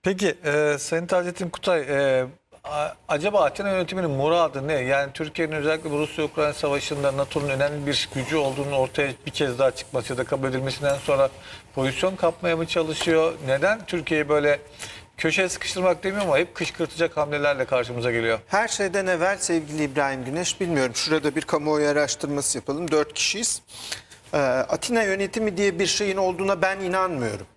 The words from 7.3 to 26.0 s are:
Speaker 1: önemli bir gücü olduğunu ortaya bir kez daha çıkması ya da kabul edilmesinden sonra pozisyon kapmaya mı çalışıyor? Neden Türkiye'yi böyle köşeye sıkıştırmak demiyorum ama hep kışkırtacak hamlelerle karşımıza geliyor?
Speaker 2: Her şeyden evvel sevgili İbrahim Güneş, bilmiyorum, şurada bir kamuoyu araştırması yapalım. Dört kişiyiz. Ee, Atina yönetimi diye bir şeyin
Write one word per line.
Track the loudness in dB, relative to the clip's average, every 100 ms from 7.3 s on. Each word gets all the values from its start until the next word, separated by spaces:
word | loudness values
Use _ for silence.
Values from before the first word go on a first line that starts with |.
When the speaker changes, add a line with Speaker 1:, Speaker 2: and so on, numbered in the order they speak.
| -2 -2
Speaker 1:
önemli | 0 0 0 -2
bir | -2 -2
gücü | -4 -2 0
olduğunu | 0 -2 0 0
ortaya | 0 0 -2 -2 -10
bir |
kez | -2 -2 4
daha | 2
çıkması | 2 -6 -4 -2
ya | -4
da |
kabul | -2 0 0
edilmesinden | -2 -4 -2 -2 0
sonra | 2 4 2 0 -18 -18 -10
pozisyon | -2 -2 2 0 2
kapmaya | 0 2 -2 0
mı | 0
çalışıyor? | 0 0 -2 2 4 2 0 0
Neden | 2 2 0 -2
Türkiye'yi | -6 0 0 4
böyle | 4 4 2 -2 -14 -14 -14 -20 -4
köşeye | 0 2 0
sıkıştırmak | -2 -6 0 2 2
demiyorum | -2 -2 2
ama | 2
hep | 2
kışkırtacak | -2 -6 -2 -4 0 0 0
hamlelerle | -2 2 2 2
karşımıza | 2 0 0 -2 0
geliyor? | 0 0 0 0
Speaker 2:
Her | 0 0
şeyden | -2 0 0 0
evvel | 2 2 0
sevgili | 0 0 0 -2
İbrahim | 0 2 0 -2
Güneş, | -4 -4 -4 -2
bilmiyorum, | 0 2 2
şurada | 0 0 2 2 -2
bir |
kamuoyu | 0 0 2 2 2
araştırması | 2 0 -2 -2 -2 -2 -2
yapalım. | -4 -4 2
Dört | 2 2
kişiyiz. | -2 -2 0 -2 -4 -10 -14 -8 -10 -10 -20 -4
Ee, | 0
Atina | 2 2 0 -2 0 0
yönetimi | 2 0 -2 0 -2 2
diye | 0 2
bir | 0
şeyin | 2